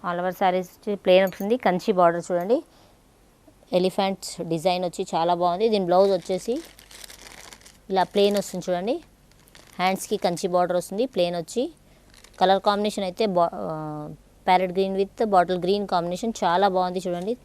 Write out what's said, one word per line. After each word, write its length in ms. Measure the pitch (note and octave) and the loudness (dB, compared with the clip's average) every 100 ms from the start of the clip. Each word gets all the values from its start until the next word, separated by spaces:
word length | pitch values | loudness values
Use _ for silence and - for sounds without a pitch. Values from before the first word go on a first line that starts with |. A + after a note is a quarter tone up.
| F#3 | -6
All 100 | F3 | -4
over 100 | F3+ F3+ | -4 0
శారీస్ 300 | F#3+ F3+ F3+ - | 0 0 -4 -10
వచ్చి 180 | - G3+ | -8 -4
ప్లెయిన్ 220 | F#3+ F#3 F#3+ | 4 6 6
వస్తుంది. 280 | - G3 B3+ G3+ | -2 -2 0 2
కంచి 260 | F3+ - F#3 | 0 0 4
బార్డర్ 240 | E3+ E3+ E3 | 4 4 -2
చూడండి, 280 | F3+ F3+ C4 - _ _ _ _ _ _ _ - _ _ F3+ | -4 0 -2 -2 _ _ _ _ _ _ _ -20 _ _ 0
ఎలిఫెంట్స్ 540 | F#3 - G3 G3 - - E3 | 0 0 -2 -4 -10 -10 -6
డిజైన్ 320 | E3 E3+ F3+ F3+ | -2 0 0 -4
వచ్చి 160 | F3 F#3+ | -6 -4
చాలా 200 | F3 E3+ F3 | -2 0 2
బాగుంది. 240 | F3 F3 A3+ | 0 0 0
దీని 120 | G#3+ F3+ | 0 2
బ్లౌజ్ 220 | F3+ G3 F#3 | 4 4 2
వచ్చేసి 380 | - F#3 - C4 E4+ - - - - - - - - - - - - | -2 -6 -4 -6 -8 -20 -20 -20 -20 -20 -20 -20 -20 -20 -20 -20 -4
ఇలా 120 | G3 F3+ | -2 0
ప్లెయిన్ 220 | G#3 G3+ G3+ | 2 2 2
వస్తుంది 240 | - F#3 E3+ | -4 -8 -4
చూడండి, 280 | F3 F#3+ E4 - _ _ _ _ - - - | -4 -2 -6 -8 _ _ _ _ -20 -20 -2
హ్యాండ్స్కి 380 | F3+ F#3+ - G#3 F#3+ | -2 -2 -4 -2 -2
కంచి 220 | F3 F3+ F3+ | -2 0 0
బార్డర్ 220 | F3+ F3+ | 2 0
వస్తుంది, 260 | - F#3+ C4 - | -4 -4 -4 0
ప్లెయిన్ 200 | F3 F3 | -2 -2
వచ్చి. 220 | D#3+ - D4+ - _ _ _ - - - | -6 -4 -6 -8 _ _ _ -20 -20 0
కలర్ 200 | F#3 F#3+ G#3 | 2 4 2
కాంబినేషన్ 380 | G3+ G#3+ G#3 F#3+ | 0 -2 -4 -6
అయితే 140 | F3+ A3 F3 | -2 0 2
బా-, 140 | E3+ - - | 0 -2 -8
ఆ, 80 | D#3 D#3 D3+ D3+ D#3+ _ _ - | -6 -8 -10 -12 -16 _ _ 2
ప్యారెట్ 260 | F#3 F#3 F3+ | 2 2 0
గ్రీన్ 180 | F#3+ F#3+ | -2 0
with 220 | G3 - A3+ G3 | -4 -2 2 4
బాటిల్ 240 | F3 F3+ F3 | 4 0 0
గ్రీన్ 200 | G3+ G3 | -2 0
కాంబినేషన్ 400 | F3+ E3+ F3+ A#3 A3 | -2 -2 -4 -6 -2
చాలా 280 | F3+ F3 G3+ F#3 | 0 2 2 2
బాగుంది 260 | F3+ F3+ F#3 | -2 -4 -6
చూడండి. 300 | F3 F#3+ A#3 | -6 -6 -8